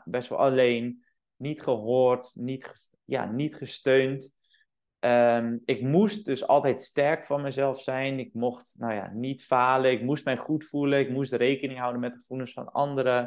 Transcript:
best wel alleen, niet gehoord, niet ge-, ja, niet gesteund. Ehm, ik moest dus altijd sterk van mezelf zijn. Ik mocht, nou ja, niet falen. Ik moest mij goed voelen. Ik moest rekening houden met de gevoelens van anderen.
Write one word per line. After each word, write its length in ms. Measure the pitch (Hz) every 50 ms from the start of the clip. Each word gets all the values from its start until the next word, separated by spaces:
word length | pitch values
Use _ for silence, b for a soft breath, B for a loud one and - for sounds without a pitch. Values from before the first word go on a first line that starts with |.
| -
best 240 | - 104 123 123 -
wel 80 | -
alleen, 640 | - 139 135 131 127 127 123 120 117 117 123 123 b b b b b _ _ _
niet 260 | - 123 147 151 151
gehoord, 720 | - 143 123 110 107 113 123 127 127 123 123 123 - - -
niet 300 | - 123 127 131 131 -
ge-, 220 | - - _ _ _ _ _ _
ja, 200 | - 135 123 104
niet 300 | 98 110 131 147 151 -
gesteund. 800 | - 139 131 - - - 135 131 135 131 131 139 139 - - _ _ _ _ _ _ _ _ _ _ _ _ _ _
Ehm, 580 | - 123 123 120 120 120 117 117 117 117 117 117 -
ik 160 | - 131 131
moest 440 | 123 135 151 185 220 202 - - -
dus 220 | - 135 - -
altijd 340 | - 139 143 139 135 123 123
sterk 440 | - - - 147 139 147 160 156 -
van 160 | - 143 143
mezelf 400 | 143 139 131 131 139 135 131 135
zijn. 380 | - - 131 131 135 135 135 131
Ik 140 | 123 - -
mocht, 400 | 117 120 127 123 - - _ _
nou 160 | - 117 117 107
ja, 180 | 104 92 92 98
niet 320 | 113 123 131 123 123 -
falen. 460 | - 135 123 123 127 131 131 131 131
Ik 100 | 127 107
moest 240 | 117 131 147 147 -
mij 120 | 139 127
goed 280 | 120 - - 156 151 156
voelen. 340 | - - 143 143 139 139 139
Ik 100 | 135 113
moest 240 | 123 135 139 135 127
rekening 460 | 117 120 131 139 135 143 135 131 127
houden 220 | 123 123 120 123
met 100 | 120 123 123
de 40 |
gevoelens 360 | 123 - - 127 131 127 120 -
van 180 | 123 120 -
anderen. 520 | - - 143 143 139 135 131 127 123 123 120